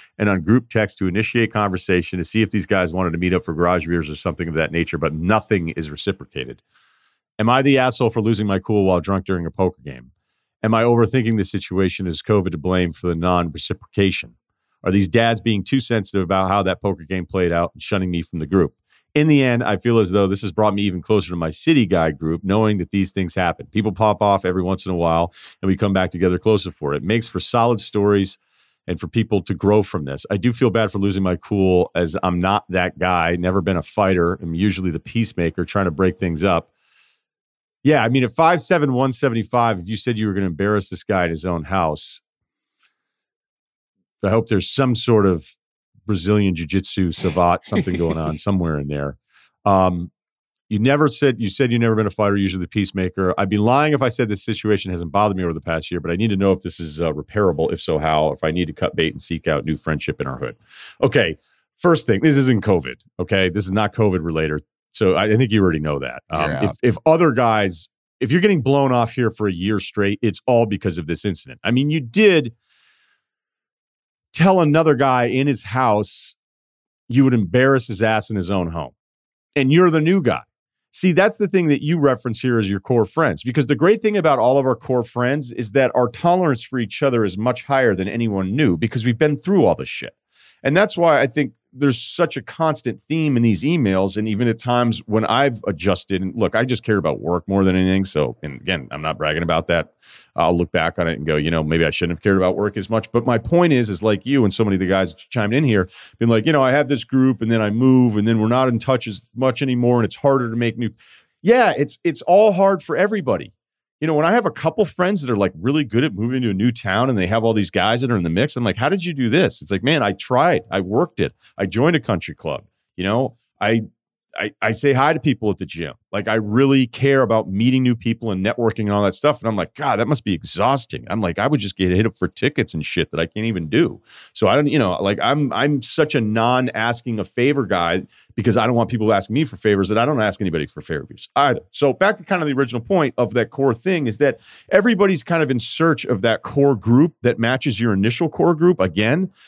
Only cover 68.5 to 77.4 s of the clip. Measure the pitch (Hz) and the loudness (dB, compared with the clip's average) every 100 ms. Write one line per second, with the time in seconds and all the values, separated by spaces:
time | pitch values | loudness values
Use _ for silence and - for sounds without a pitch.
68.5 | 175 123 139 135 123 117 127 117 110 104 | 2 2 2 2 2 0 -2 -4 -2 -4
69.5 | 85 98 104 - - 101 101 110 87 - | -2 -2 -2 -4 -2 -2 0 -2 -2 0
70.5 | 120 113 101 98 85 78 85 104 87 - | 2 2 -2 -4 -4 -6 -4 -4 -6 -10
71.5 | - 98 123 147 156 120 190 214 170 120 | -8 -2 0 0 -2 -2 4 4 4 0
72.5 | - _ _ _ _ _ _ _ _ _ | -8 _ _ _ _ _ _ _ _ _
73.5 | _ _ _ _ _ _ _ _ - 185 | _ _ _ _ _ _ _ _ 2 4
74.5 | 190 156 156 160 123 139 127 120 127 143 | 4 4 4 4 4 4 2 2 0 0
75.5 | 120 95 120 123 104 101 - - - _ | -2 -4 0 2 2 -2 -10 -16 -18 _
76.5 | _ _ _ _ _ - 120 135 123 | _ _ _ _ _ -2 2 4 2